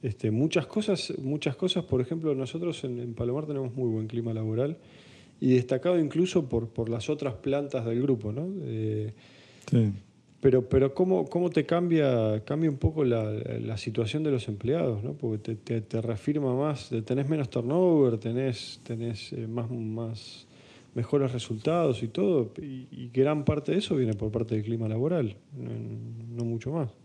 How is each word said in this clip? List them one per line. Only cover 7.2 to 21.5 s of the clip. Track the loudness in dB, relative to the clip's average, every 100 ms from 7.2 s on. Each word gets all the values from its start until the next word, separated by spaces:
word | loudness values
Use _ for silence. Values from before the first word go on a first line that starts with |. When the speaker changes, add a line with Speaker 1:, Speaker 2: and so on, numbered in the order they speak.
| -4 -4
Speaker 1:
plantas | -2 0 0 -4 -2
del | 0
grupo, | 2 2 0
¿no? | -4 -6 -6
Eh, | -6 -4 -2 -2 -4 -8 -20 -20 -20 -20 2
Speaker 2:
Sí. | 4 4 2 -10 _ _ 2
Speaker 1:
pero, | 4 6 4
pero | 4 4 2
¿cómo, | 2 2 2
cómo | 0 0
te | 0 2
cambia, | 2 4 4 4 4 4 0 -2
cambia | 0 0
un | 2
poco | 0 2
la, | 2 2 0
la | -2 -4 -6 -4 -4
situación | -4 -2 -2 0
de | 0
los | 0 -2
empleados, | -4 0 0 0 0
¿no? | -4
Porque | -4 -4 -4
te, | -4 -8
te, | -4 -4
te | -2 -4
reafirma | -2 -4 -2 0 0 0
más, | 0 -2 -4
te, | -6
tenés | -2 0 0
menos | 0 0
turnover, | -2 0 2 6 6 6 4
tenés, | -2 0 0 -2 -8 -14
tenés, | -8 -6 -4 -6 -8
eh, | -8 -6
más, | -4 -4
más, | -4 -4 -4 -6 -8 -12 -20 -20 -20 -20 -20 -10 -6
mejores | 2 2 2
resultados | -2 -6